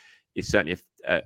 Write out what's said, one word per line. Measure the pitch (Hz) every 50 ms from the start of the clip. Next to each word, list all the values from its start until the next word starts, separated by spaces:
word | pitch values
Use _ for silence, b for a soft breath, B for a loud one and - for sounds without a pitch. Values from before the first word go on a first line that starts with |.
| b b b b b _ -
is | 92 92
certainly | - - 104 82 80 90 - _ _ _ _ -
a, | - 87
a, | 80 -